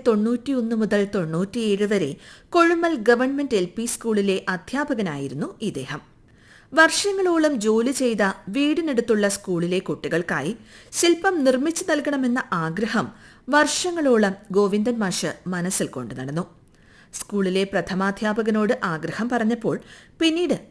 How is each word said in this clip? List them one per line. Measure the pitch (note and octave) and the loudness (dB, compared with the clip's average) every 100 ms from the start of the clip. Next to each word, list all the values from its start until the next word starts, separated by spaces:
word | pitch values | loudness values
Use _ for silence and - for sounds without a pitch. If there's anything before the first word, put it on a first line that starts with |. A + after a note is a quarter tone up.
| B3 | 2
തൊണ്ണൂറ്റിയൊന്ന് | G#3+ A3 A#3+ C#4 C4 A3+ A3+ | 2 2 0 -2 -2 0 0
മുതൽ | G#3 G#3 G3+ G3+ | 2 2 0 -2
തൊണ്ണൂറ്റിയേഴ് | D#3+ D#3+ G3 A#3+ A3 G3 | -2 -2 -4 -2 0 0
വരെ | G#3 G#3 C#3+ E3 - - - | 2 0 0 -6 -14 -20 0
കൊഴുമ്മൽ | F4 E4+ E4+ E4+ D4+ | 4 4 4 0 0
ഗവൺമെന്റ് | G#3+ A#3+ C4 C#4 C#4+ G#3+ | 4 4 4 -2 0 0
എൽ | F3+ A3+ | 0 -4
പി | A#3 | -6
സ്കൂളിലെ | - A3+ G#3+ G3 F#3+ - | -4 -2 0 2 0 -2
അധ്യാപകനായിരുന്നു | F3+ - C4 D4 A#3+ F#3+ C#3+ C#3 C3+ C#4 - | -6 -4 -6 -2 -2 -2 -4 -6 -6 -8 -6
ഇദ്ദേഹം. | G#3+ C#3+ B2+ C#3+ - _ _ _ - - - | -6 -6 -8 -12 -14 _ _ _ -20 -20 -2
വർഷങ്ങളോളം | D4 D#4+ D#4+ G4+ G4 F#4 E4 D4+ C4+ | 4 4 4 0 2 2 4 2 2
ജോലി | G#3+ A3 A#3+ | 2 2 2
ചെയ്ത | - B3+ G#3+ G3 - - | 0 0 2 0 -2 -6
വീടിനടുത്തുള്ള | G#3 D4 D#4 E4 A#3 A#3 G#3+ G3+ | 0 0 0 0 0 2 2 2
സ്കൂളിലെ | G3+ - F3 E3+ F3+ | 0 -2 -2 0 -2
കുട്ടികൾക്കായി | F#3+ C#3+ D3 D#3+ F3 D#3+ C#3+ A#3+ - - - | -2 -6 -2 -2 -2 -4 -4 -8 -12 -20 -10
ശില്പം | - E4+ E4 G4 F4+ | 0 2 4 2 2
നിർമ്മിച്ചു | C4 B3+ D4+ D#4+ - | 2 2 0 -2 -2
നൽകണമെന്ന | D4+ D4 C#4 B3+ B3 - | -2 0 -2 0 -2 -2
ആഗ്രഹം | F3+ D#3+ E3+ A3 A3 B2 - - - - | -2 -2 -2 -2 -2 -2 -8 -20 -16 0
വർഷങ്ങളോളം | D4 D4 - F4+ E4+ C#4+ A3+ G3+ F#3+ - | 2 2 0 -2 0 4 4 4 -2 -2
ഗോവിന്ദൻ | F#3+ G3+ G#3 G#3+ A#3 | 2 2 2 0 0
മാഷ് | G3 E3+ E3 - F3 | -2 -2 -4 -6 -6
മനസ്സിൽ | F3+ F3 - D#3+ | -4 -2 -2 -4
കൊണ്ടു | B2+ A#2+ B2+ | -6 -10 -10
നടന്നു. | C3 D3+ - - _ _ _ - - | -6 -6 -6 -12 _ _ _ -20 -16
സ്കൂളിലെ | - - G3+ F#3+ F#3 | -14 -6 -2 0 0
പ്രഥമാധ്യാപകനോട് | G3 G3 E3 F#3 G3 G3 G#3+ G#3+ A3 G#3+ G#3 - | 0 -2 -2 -2 -2 -2 -2 0 0 2 2 0
ആഗ്രഹം | F#3+ D#3+ D#3+ D#3+ A#3+ | -2 -4 -6 -6 -2
പറഞ്ഞപ്പോൾ | A#3+ A3 A#3 G3+ D#3+ - - - - | 0 0 0 -2 -4 -8 -20 -16 0
പിന്നീട് | D#4+ D#4+ E4+ A#3+ - | 0 2 0 -2 -4